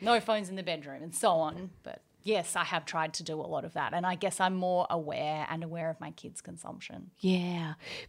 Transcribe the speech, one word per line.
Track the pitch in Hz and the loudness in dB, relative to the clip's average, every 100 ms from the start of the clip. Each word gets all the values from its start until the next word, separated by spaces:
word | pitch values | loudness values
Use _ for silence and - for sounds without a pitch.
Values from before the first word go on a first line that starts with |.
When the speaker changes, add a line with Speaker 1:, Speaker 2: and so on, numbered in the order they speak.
Speaker 1:
no | 208 233 | 4 4
phones | 226 214 185 | 4 0 0
in | 190 | -6
the | |
bedroom | 180 156 143 135 | -4 -4 -6 -10
and | 160 - | -8 2
so | 220 | 4
on. | 165 156 165 185 - | 6 2 -2 -10 -12
But | - - _ _ | -14 -14 _ _
yes, | 208 208 170 180 | 0 0 2 0
I | |
have | 165 170 151 | 2 0 0
tried | 170 160 - | 0 0 -2
to | |
do | 160 | -6
a | 156 170 | -4 -2
lot | 151 165 | -2 -2
of | |
that, | - 127 175 | -2 0 0
and | 180 | 0
I | |
guess | 175 190 - | 0 0 4
I'm | 185 | 4
more | 185 180 180 - | 4 4 4 4
aware | 170 147 - 151 156 147 | 0 0 -2 0 0 -2
and | 165 | -4
aware | 165 170 165 | -4 -2 -2
of | 160 | -4
my | 156 | -8
kids' | - - - | -10 -14 -12
consumption. | - 170 - 190 - - 190 - | -12 -12 -12 -12 -12 -12 -14 0
Speaker 2:
Yeah, | 185 185 175 175 160 156 - - | 4 4 2 -2 -4 -6 -10 -12